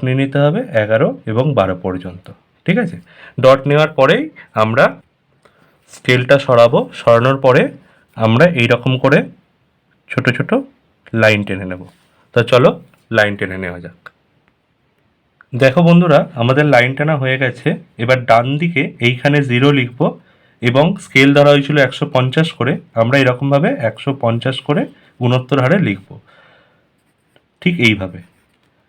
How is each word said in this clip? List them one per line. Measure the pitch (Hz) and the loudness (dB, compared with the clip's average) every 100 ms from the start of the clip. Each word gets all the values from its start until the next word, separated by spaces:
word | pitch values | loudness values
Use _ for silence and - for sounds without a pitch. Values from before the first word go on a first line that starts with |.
নিয়ে | 127 131 | -2 -2
নিতে | 135 143 | -2 0
হবে | 147 196 254 110 | 0 0 -4 -4
এগারো | 107 110 180 277 - | -2 0 -2 -4 -6
এবং | 113 143 113 | -2 -2 0
বারো | 95 90 | -2 -4
পর্যন্ত, | 95 92 90 92 - - _ _ - | -6 -8 -12 -18 -20 -20 _ _ -4
ঠিক | 208 | -2
আছে? | 190 - - _ - - | -4 -8 -20 _ -16 0
ডট | 131 135 135 | 2 4 2
নেওয়ার | 147 156 - | 0 0 2
পরেই | 135 220 311 - - 110 | 2 2 -2 -12 -10 -2
আমরা | 107 120 180 - _ _ _ _ _ _ _ _ _ | 0 2 0 -2 _ _ _ _ _ _ _ _ _
স্কেলটা | - - 123 123 139 - | -10 -2 -2 2 0 4
সরাবো। | 120 120 156 262 - | 4 4 4 -2 -4
সরানোর | - 117 127 135 | 2 2 2 0
পরে | 135 135 277 - _ _ _ - | 2 2 0 -6 _ _ _ -4
আমরা | 113 113 175 131 | 0 2 2 2
এই | 117 | 0
রকম | 120 135 131 | 0 0 -2
করে | 131 - - - _ _ _ _ _ _ _ | 0 0 -2 -12 _ _ _ _ _ _ _
ছোট | - 131 - | -6 -6 -6
ছোট | - 254 269 _ _ _ _ 113 | -4 -4 -6 _ _ _ _ 0
লাইন | 110 107 | 2 2
টেনে | 104 98 92 | -2 -8 -10
নেব। | 90 90 _ _ _ _ | -14 -16 _ _ _ _
তো | 123 113 | -2 2
চলো | 123 151 170 - _ _ 113 | 2 2 0 -10 _ _ -2
লাইন | 104 101 | -2 -4
টেনে | 98 95 | -8 -8
নেওয়া | 92 90 | -10 -12
যাক। | 85 - - _ _ _ _ _ _ _ _ _ _ _ _ _ _ | -18 -20 -20 _ _ _ _ _ _ _ _ _ _ _ _ _ _
দেখো | 123 135 151 170 | 0 2 4 4
বন্ধুরা, | 170 175 147 190 123 | 4 6 2 2 -4
আমাদের | 120 135 151 | -2 0 2
লাইন | 123 123 | 2 2
টানা | 135 147 147 | -2 -4 -2
হয়ে | 131 131 | -4 -2
গেছে। | 131 - 151 170 - - | -4 -4 -6 -6 -10 -8
এবার | 117 127 120 | -2 -2 2
ডান | 113 123 147 | 2 2 -4
দিকে | 170 170 165 - 120 | -4 -4 -6 -2 -2
এইখানে | 123 143 147 131 | -2 0 0 0
জিরো | 120 139 139 | 0 2 2
লিখব | 120 - 180 - _ _ _ _ | -2 -4 -4 -4 _ _ _ _
এবং | 123 127 165 202 | 0 2 0 -2
স্কেল | - 131 139 | -6 2 4
ধরা | 143 143 | 6 4
হয়েছিল | 143 139 147 | 4 2 0
একশো | 131 - - | 0 -2 -4
পঞ্চাশ | 131 127 139 160 - | -2 0 -2 -4 -2
করে, | 120 175 - | -4 -4 -6
আমরা | 117 113 139 | -2 0 2
এরকমভাবে | 127 123 139 139 196 277 113 | 2 0 -2 0 0 -2 -6
একশো | - 139 135 | -6 -8 -4
পঞ্চাশ | 117 117 131 131 - | -4 -4 -4 -6 -4
করে | 156 277 - _ _ | -4 -4 -12 _ _
গুণোত্তর | 123 123 127 139 | -2 -2 -2 -2
হারে | 127 196 127 | 0 0 -2
লিখব। | 98 - - _ _ _ _ _ _ _ _ _ _ _ _ _ _ | -6 -12 -20 _ _ _ _ _ _ _ _ _ _ _ _ _ _
ঠিক | 185 170 117 | -4 0 0
এইভাবে | 101 90 87 - _ _ _ _ _ | 0 -6 -14 -20 _ _ _ _ _